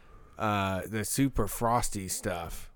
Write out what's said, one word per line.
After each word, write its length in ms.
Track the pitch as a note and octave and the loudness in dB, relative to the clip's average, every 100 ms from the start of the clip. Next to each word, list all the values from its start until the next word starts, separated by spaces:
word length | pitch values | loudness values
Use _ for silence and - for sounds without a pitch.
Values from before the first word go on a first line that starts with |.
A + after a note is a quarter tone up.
| - - - - | -20 -20 -16 -4
uh, 440 | G#2+ G2+ G2 F#2 - | 0 2 2 0 -2
the 180 | G#2+ | -4
super 420 | G2+ - C3+ C3 G#2 | -2 2 2 2 0
frosty 640 | - A#2 A#2+ - G2+ F#2 | 2 2 4 2 -2 -4
stuff. 640 | - G2+ F2 E2+ - - | -4 -2 -4 -6 -8 -12